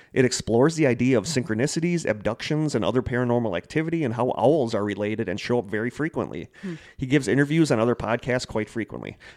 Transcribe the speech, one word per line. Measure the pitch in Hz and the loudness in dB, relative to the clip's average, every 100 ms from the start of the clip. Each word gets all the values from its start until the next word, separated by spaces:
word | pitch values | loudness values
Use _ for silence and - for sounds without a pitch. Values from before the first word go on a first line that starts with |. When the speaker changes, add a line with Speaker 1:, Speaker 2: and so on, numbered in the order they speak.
| - | -4
Speaker 1:
It | - | 2
explores | 127 - - 117 147 160 | 2 2 0 4 4 4
the | 143 | 2
idea | 120 127 120 | 4 4 2
of | 92 | 2
synchronicities, | 131 120 107 147 170 170 170 - | -2 -2 0 -2 0 0 0 -2
abductions, | 104 104 117 - 151 151 123 | -4 -4 -4 -4 -2 0 0
and | 92 | 0
other | 123 | 0
paranormal | - 123 123 120 113 87 | 0 0 0 0 0 -4
activity, | - 156 160 165 | -4 -4 -2 -2
and | 135 | -2
how | 120 127 - | -2 -2 2
owls | 117 160 117 110 | 4 4 2 0
are | |
related | 104 98 104 107 101 | -2 -2 -2 -2 -4
and | 104 | -4
show | - 120 | -2 -2
up | 101 | 0
very | 104 120 | -4 -4
frequently. | - 156 135 80 78 - - | -4 -6 -4 -6 -8 -12 -12
Speaker 2:
Hmm. | 196 160 - - | -12 -12 -14 -10
Speaker 1:
He | 131 | 0
gives | 143 101 | 2 4
interviews | 127 143 160 151 | 2 4 4 4
on | 117 | 4
other | 120 120 | 2 0
podcasts | 107 117 - 123 - | -2 -2 -2 -4 -2
quite | 113 107 | -4 -4
frequently. | 117 104 62 50 - - | -6 -8 -8 -12 -14 -20